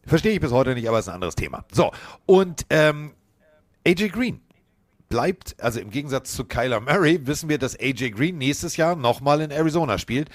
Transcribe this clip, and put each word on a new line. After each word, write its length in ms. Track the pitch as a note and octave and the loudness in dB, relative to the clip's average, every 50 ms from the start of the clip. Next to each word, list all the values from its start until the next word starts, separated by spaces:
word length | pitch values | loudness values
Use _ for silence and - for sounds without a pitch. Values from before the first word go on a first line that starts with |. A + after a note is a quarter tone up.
| - | -4
Verstehe 280 | - D3+ E3 - A3 A3 | 0 0 2 2 2 0
ich 60 | F3 | 0
bis 120 | D#3 C#3 | 0 2
heute 240 | A#2+ B2+ C3+ B2+ B2+ | 2 2 2 2 0
nicht, 120 | B2 A2+ A2+ | -2 0 0
aber 120 | A2+ A2 | 0 0
ist 100 | G2+ G2 | 0 -2
ein 60 | F2 | -6
anderes 200 | F2+ F#2 E2+ - | -6 -6 -6 -4
Thema. 300 | - E2 C#2+ - - - - | -4 -6 -6 -6 -10 -14 -4
So, 200 | - A#2 C#3+ - - - - - - - _ - | 0 0 0 0 0 -6 -14 -20 -20 -4 _ 6
und, 380 | F#3+ F#3+ F#3+ F3+ D#3+ - - - | 6 6 6 4 -2 -6 -4 0
ähm, 440 | - D#3 D3+ D3+ D3+ D3 D3+ D3+ - _ _ _ _ _ _ _ _ _ _ _ _ _ - D#3+ | 2 4 4 4 2 0 -6 -14 -18 _ _ _ _ _ _ _ _ _ _ _ _ _ 0 2
A 20 | |
J 220 | F3+ E3+ G#3+ G3+ | 2 2 0 -2
Green 300 | E3 A3 B3+ A3+ - - _ _ _ _ _ _ _ _ _ _ _ _ _ - | -2 -2 -4 -4 -4 -8 _ _ _ _ _ _ _ _ _ _ _ _ _ -4
bleibt, 460 | A2 A#2 B2+ F3 G3 - - - - - | -2 0 0 0 -2 -4 -6 -18 -10 -4
also 180 | - A#2+ A2 A#2 | -4 -2 -2 -4
im 80 | F2+ G#2+ | -6 -6
Gegensatz 440 | G2 C#3 C#3+ D3 C3+ C3 - - - | -6 -6 -4 -4 -4 -4 -4 -6 -8
zu 120 | - B2 | -8 -8
Kyler 340 | - - B2+ A#2+ B2+ A#2+ G#2 | -4 -2 -2 0 0 0 0
Murray, 480 | A2+ C3+ D#3 G3+ F3 D3+ E3+ F3+ C3 B2+ | 0 0 2 4 4 4 4 2 0 -2
wissen 220 | C3 - - D#3 | -4 -4 -2 -2
wir, 80 | D3+ D3 | -2 -2
dass 200 | C3 A#2+ - - | -2 -4 -4 -4
A 60 | A#2 | -4
J 300 | C3+ C3+ G#2+ C3 B2 G#2 | -4 -2 -2 -4 -4 -2
Green 220 | G2+ C#3+ F3 F3+ D#3 | 0 -2 -2 -2 -2
nächstes 400 | B2+ C3+ C#3+ - - E3 - - | -2 -2 -2 -2 -4 -6 -2 0
Jahr 180 | D#3+ E3 F3+ | 0 0 0
nochmal 460 | E3 B2 A#2+ A#2+ - C3 C#3+ D3 D3+ | 2 2 0 0 0 2 2 2 2
in 100 | D#3 D3 | 2 0
Arizona 460 | C#3+ D3+ E3 D#3+ D3 E3+ E3 C3 G2+ F2 | -2 0 0 2 2 0 0 0 0 -2
spielt. 320 | - - A#2 C3 D#3 - - | -2 -4 -4 -4 -4 -6 -10